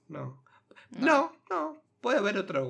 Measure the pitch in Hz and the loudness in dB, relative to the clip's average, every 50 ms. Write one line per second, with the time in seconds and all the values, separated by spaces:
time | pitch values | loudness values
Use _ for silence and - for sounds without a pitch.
0 | _ - 156 143 135 127 - - _ _ _ _ _ _ - - - _ - 175 | _ -14 -12 -10 -10 -12 -12 -16 _ _ _ _ _ _ -20 -20 -20 _ -6 0
1 | 247 302 311 277 302 330 - - _ - 381 339 302 311 302 - _ _ _ _ | 4 4 4 4 4 0 -4 -12 _ -6 -4 -4 -4 -4 -6 -12 _ _ _ _
2 | - 240 254 285 196 202 208 196 180 - - 139 135 | -2 0 0 2 2 0 0 -2 -4 -2 -2 -2 -2